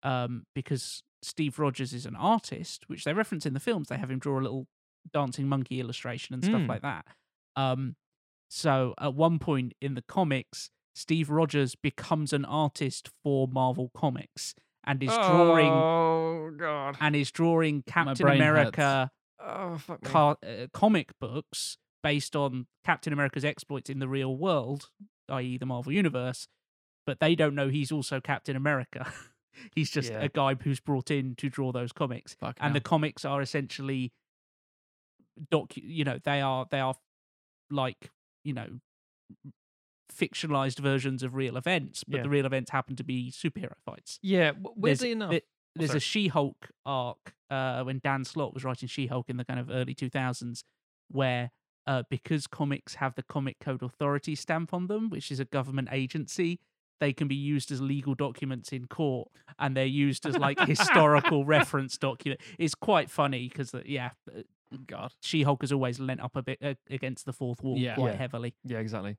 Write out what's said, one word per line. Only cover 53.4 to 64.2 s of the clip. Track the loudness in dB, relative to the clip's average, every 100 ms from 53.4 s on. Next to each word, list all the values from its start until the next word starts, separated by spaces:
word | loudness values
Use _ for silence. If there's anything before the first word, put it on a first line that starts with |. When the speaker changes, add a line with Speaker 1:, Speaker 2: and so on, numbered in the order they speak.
| -4 -6
Speaker 1:
Code | -6 -6
Authority | -6 -4 -2 -2 -4 -8
stamp | -2 -4 -2
on | -4 -2
them, | -2 -2
which | -6 -6
is | -6
a | -2
government | -2 -2 -4 -2
agency, | -2 -2 -4 -6 -2 -2 -2 _ _ _ _
they | -2
can | 0 -2
be | 0
used | 0 0 -2
as | -4
legal | -2 -2 -2
documents | -2 -2 -4 -6 -6 -8
in | -10 -10
court, | -2 0 0 -6 _ -20 -4
and | -2 2
they're | 2
used | 4 2 2 0
as, | 2
like, | 2 4
Speaker 3:
<laughs> | 2
Speaker 1:
historical | 4 6 8 10 8 6 4 6
reference | 6 6 0 -2 -2
document. | -4 -2 -6 -6 -10 -2
It's | -2 0
quite | 4 4 4
funny | 0 0 0 -6
'cause, | -6 -8
uh, | -8 -6
yeah, | -6 -6 -10